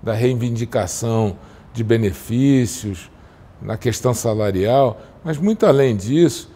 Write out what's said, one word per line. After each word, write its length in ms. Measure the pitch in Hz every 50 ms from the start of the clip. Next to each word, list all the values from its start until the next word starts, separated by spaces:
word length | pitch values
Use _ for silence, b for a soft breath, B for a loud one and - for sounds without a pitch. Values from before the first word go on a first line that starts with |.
| -
da 100 | 113 110
reivindicação 1200 | 110 120 127 131 120 117 123 117 113 117 113 - 120 101 87 - - - 113 113 113 110 104 87 - B B B B B B -
de 100 | 117 117
benefícios, 1300 | 107 117 113 110 101 92 - - - 113 120 135 139 139 131 123 113 - - - 107 95 85 - - B B B B B B B B B -
na 160 | - 101 107
questão 360 | 104 - 123 107 - - 127 120
salarial, 880 | 113 - 117 107 107 107 104 95 92 95 107 123 139 139 120 104 B B B B B -
mas 140 | 160 160
muito 280 | 143 170 208 220 214 -
além 300 | 196 139 135 139 131 113
disso, 560 | 98 92 110 135 160 170 147 - - - - B